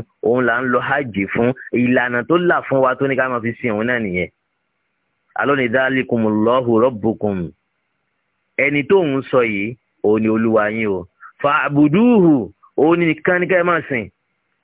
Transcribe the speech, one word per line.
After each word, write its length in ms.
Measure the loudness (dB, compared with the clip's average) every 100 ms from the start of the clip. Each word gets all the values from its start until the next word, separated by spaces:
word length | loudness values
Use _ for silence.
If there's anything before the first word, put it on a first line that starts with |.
| -6 _
Òun 260 | -2 0 0
là 80 | 0
ń 100 | -2
lọ 140 | -2
hajj 360 | -2 -4 -4 -4 -4
fún. 220 | 0 0 -2 -4
Ìlànà 500 | -2 2 2 0 -2
tó 120 | 0 0
là 200 | 2 0
fún 180 | 0 2
wa 120 | 2
tó 100 | 0 -2
ní 100 | -2
ká 100 | -2
máa 140 | -2
fi 100 | -4
sìn 180 | -4 -4
òun 160 | -2 -2
náà 120 | -2
nìyẹn. 300 | -2 -4 -6 _ _ _ _ _ _ _ _ _ _ -4
Allah 200 | -2 0
ní 100 | 0
dhalikumullahu 1120 | 0 0 -2 -2 -2 0 0 2 0 2 2
rabbukum. 580 | 2 0 -4 -2 -4 -4 -8 -12 _ _ _ _ _ _ _ _ _ -4
Ẹni 240 | -2 -2
tó 140 | 2 2
ń 220 | 2 -2
sọ 180 | -2 0
yìí, 340 | 0 -2 -6 -10 _ _
òun 240 | 0 2
ni 60 | 2
olúwa 340 | 0 2 2 0
yín 200 | -2 -4
o. 120 | -4 -8 _ -20
Fa'buduhu, 1040 | -4 -2 0 0 2 2 4 4 4 4 4 0 -12 _
òun 220 | 0 2 2
nìkan 420 | 0 -2 -2 0
ni 60 | 0
ká 100 | 0
ẹ 60 |
máa 180 | 0 -2
sìn. 260 | -4 -8 -8 -14 _ _ _ _